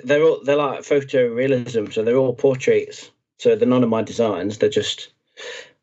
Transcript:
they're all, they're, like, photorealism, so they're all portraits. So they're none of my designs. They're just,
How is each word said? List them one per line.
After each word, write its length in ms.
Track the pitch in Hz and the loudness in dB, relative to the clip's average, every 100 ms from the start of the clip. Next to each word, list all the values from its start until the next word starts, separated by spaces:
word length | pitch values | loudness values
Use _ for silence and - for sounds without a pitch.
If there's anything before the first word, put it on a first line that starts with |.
they're 180 | 123 147 | 0 4
all, 180 | 160 147 | 4 2
they're, 120 | 127 143 | 0 0
like, 240 | 143 117 | 0 -4
photorealism, 1120 | - 147 135 175 123 117 135 131 120 113 101 | -2 -2 0 0 0 0 0 0 -2 -4 -4
so 100 | 113 | -2
they're 140 | 110 127 | 0 2
all 180 | 131 | 0
portraits. 760 | 123 139 131 - 110 - - - _ _ - | 2 0 2 2 2 0 -10 -20 _ _ -2
So 180 | 120 110 | 2 2
they're 120 | 120 | 4
none 140 | 127 | 2
of 60 | 120 | 2
my 140 | 110 | 0
designs. 560 | 104 101 113 90 98 107 | -2 -2 -2 -2 -4 -2
They're 100 | 107 | 0
just, 400 | 107 101 - - _ _ - - - - _ | 0 -4 -8 -12 _ _ -20 -16 -16 -18 _